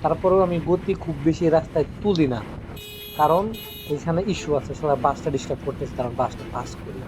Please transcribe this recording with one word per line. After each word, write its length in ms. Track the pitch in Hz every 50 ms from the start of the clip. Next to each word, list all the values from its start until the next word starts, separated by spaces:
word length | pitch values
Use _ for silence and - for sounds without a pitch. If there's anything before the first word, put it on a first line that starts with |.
| -
তারপরেও 360 | 156 165 165 - 185 185 190 190 175
আমি 100 | 175 170 147 143
গতি 240 | 175 175 - - 196 - -
খুব 120 | 165 156 139 139 165
বেশি 180 | 160 - 175 160 151 160
রাস্তায় 300 | 160 - - 160 143 - - -
তুলি 260 | - 208 196 165 156 131 123
না, 60 | 113 107 107 - - - - - - - - - - - - - -
কারণ 240 | 151 151 160 180 202 220 226 226 - - - - - - 147
এখানে 240 | 147 143 165 165 170 196 214 180
ইস্যু 180 | - - 156 147 139
আছে, 120 | - - 139 -
সবাই 180 | 156 151 143 131 120
বাসটা 240 | 143 139 - - 165 139
ডিস্টার্ব 260 | 135 - - 139 127 - 143
করতেছে, 260 | 131 - 139 123 - -
কারণ 140 | 123 120 117 120
বাসটা 220 | 123 117 - - 110 113 -
পাস 160 | 123 120 120 - -
করি। 180 | - - - - -